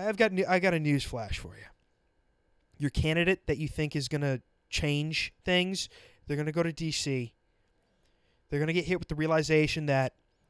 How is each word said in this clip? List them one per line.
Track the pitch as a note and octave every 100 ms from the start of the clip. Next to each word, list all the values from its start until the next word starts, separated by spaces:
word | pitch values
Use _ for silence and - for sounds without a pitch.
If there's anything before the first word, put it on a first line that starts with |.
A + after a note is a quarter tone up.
| G#3
I've | G#3
got, | A3 F#3 F3
I | F#3
got | F#3
a | E3
news | D3+ C#3+
flash | - B2 G#2 -
for | - -
you. | - _ _ _ _ _ _ _ _ _ _ -
Your | C#3+
candidate | - D#3 D#3+ F3 F#3+ -
that | C#3+
you | D3+
think | - D3+ D3+
is | C3
gonna | D3+ C#3+ C3 - _ _
change | - D3+ D3 D#3 D#3+ - - -
things, | F3+ F#3 F#3+ - - - _ -
they're | D3
gonna | D3+
go | D#3+
to | E3
D | D3+ D#3+
C. | - D3 C3 A#2 - _ _ _ _ _ _ _ _ _ _ _
They're | D3
gonna | D#3
get | E3+
hit | D#3+ F3+
with | -
the |
realization | D3+ D#3 D#3+ D3 D#3 D3+ E3 D3
that | C3+ C3 - _ _